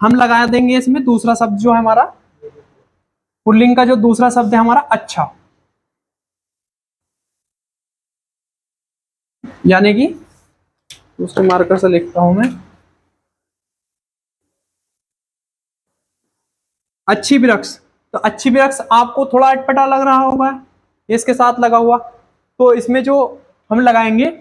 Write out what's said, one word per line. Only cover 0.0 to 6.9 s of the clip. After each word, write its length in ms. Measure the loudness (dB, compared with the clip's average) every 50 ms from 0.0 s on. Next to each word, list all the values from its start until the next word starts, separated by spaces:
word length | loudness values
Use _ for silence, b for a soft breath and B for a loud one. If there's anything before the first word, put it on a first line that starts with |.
हम 140 | 0 2 2
लगा 300 | 2 2 2 2 0 0
देंगे 300 | 0 0 0 0 2 0 0
इसमें 240 | 0 0 -2 0 0
दूसरा 300 | 0 0 0 0 -2 -2
शब्द 240 | 0 -2 -4 -2 -2
जो 140 | 0 0
है 60 | 2 2
हमारा 260 | 2 2 2 2 0 0 -4 _ _ _ _ _ -20 -20 -20 -20 _ _ _ _ _ _ _ _ _ _ _ _ _ _ _ _ -2
पुल्लिंग 300 | 0 2 4 4 2 2
का, 80 | 2 2
जो 120 | 2 2
दूसरा 340 | 2 2 0 2 2 0 0
शब्द 240 | 0 0 -2 0 0
है 60 | 0
हमारा 200 | 2 2 0 0
अच्छा, 520 | 0 -2 -4 -6 -6 -8 -8 -8 -8 -8 -10 _ _ _ _ _ _ _ _ _ _ _ _ _ _ _ _ _ _ _ _ _ _ _ _ _ _ _ _ _ _ _